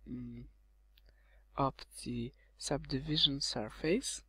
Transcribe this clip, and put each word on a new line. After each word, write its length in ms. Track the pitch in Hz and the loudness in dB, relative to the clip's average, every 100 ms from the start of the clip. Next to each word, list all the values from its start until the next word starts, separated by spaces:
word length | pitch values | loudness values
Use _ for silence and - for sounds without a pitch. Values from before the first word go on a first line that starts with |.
| - | -8
mm, 420 | 123 120 120 131 - _ _ _ - - _ _ - - | -8 -8 -10 -14 -18 _ _ _ -20 -20 _ _ -20 -10
opcji 800 | - 139 - - - - 120 117 - _ _ | 0 0 0 -16 -10 -4 -4 -4 -10 _ _
Subdivision 800 | - 143 156 135 156 151 151 139 | 0 0 0 -2 2 4 4 4
Surface. 840 | - - 110 - 156 214 - - | 0 0 -4 -2 2 2 2 -8